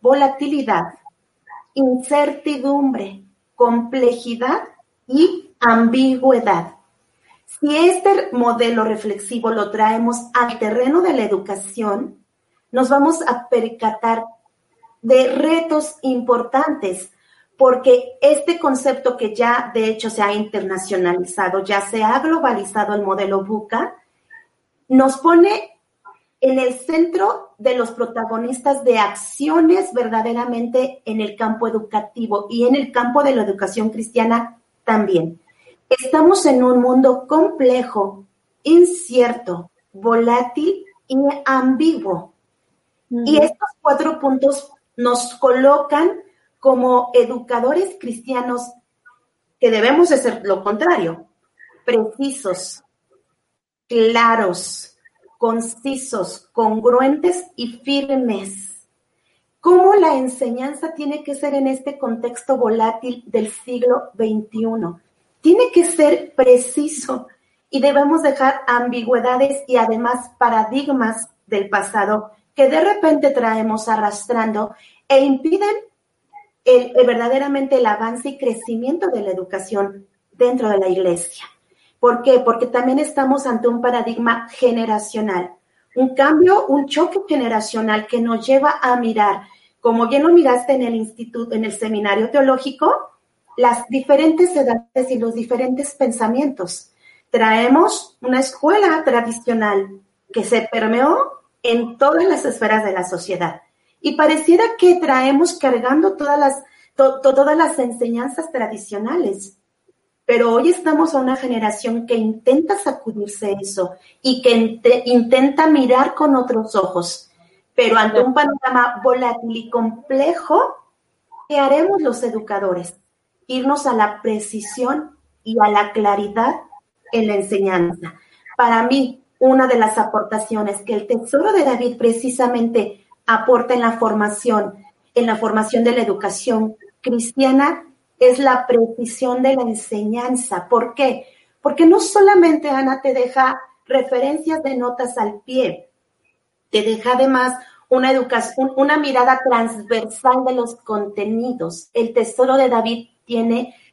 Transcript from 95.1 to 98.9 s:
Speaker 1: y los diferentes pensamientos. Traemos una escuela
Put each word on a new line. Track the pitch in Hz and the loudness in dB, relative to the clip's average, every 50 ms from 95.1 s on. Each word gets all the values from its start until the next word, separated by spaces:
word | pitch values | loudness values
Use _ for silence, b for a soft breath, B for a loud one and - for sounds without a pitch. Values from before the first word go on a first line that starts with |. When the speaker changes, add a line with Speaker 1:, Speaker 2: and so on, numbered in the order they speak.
Speaker 1:
y | 254 220 | -4 -4
los | 233 226 226 | -4 -4 -4
diferentes | 240 233 - 247 233 254 254 254 269 277 - - | -6 -6 -4 -4 -2 -2 -2 -4 -6 -6 -8 -4
pensamientos. | - 269 233 226 - 226 220 240 262 302 277 269 - 180 175 - - - b b b b b b b b _ | -2 -2 -2 -2 -2 -2 -2 0 0 -2 -2 -4 -6 -10 -10 -12 -14 -18 b b b b b b b b _
Traemos | - 226 220 220 220 226 240 254 269 320 381 - - - - - _ _ | 0 0 2 2 2 2 2 4 4 4 4 2 0 -4 -10 -14 _ _
una | 247 254 254 262 | -4 -2 0 0
escuela | 269 - - - 277 311 392 427 403 339 | -2 -2 -4 -2 0 2 2 4 4 2